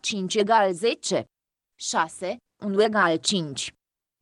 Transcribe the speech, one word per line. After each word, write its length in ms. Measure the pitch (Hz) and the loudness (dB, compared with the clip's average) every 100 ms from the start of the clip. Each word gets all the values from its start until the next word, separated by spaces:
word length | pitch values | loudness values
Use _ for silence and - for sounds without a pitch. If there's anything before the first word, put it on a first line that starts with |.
cinci 340 | - 208 185 220 | -6 -4 -2 0
egal 380 | 202 226 196 | 4 4 2
zece. 500 | 170 226 - - 151 107 _ _ _ _ - | 0 -2 -2 -2 -2 -4 _ _ _ _ -14
Șase, 580 | - 226 165 - 180 240 _ - 202 | -4 -2 -2 -4 -8 -8 _ -10 -2
unu 180 | 196 | 2
egal 340 | 220 214 175 160 | 2 4 2 2
cinci. 560 | - 196 151 135 - - _ _ _ _ | 0 -2 -2 -6 -10 -12 _ _ _ _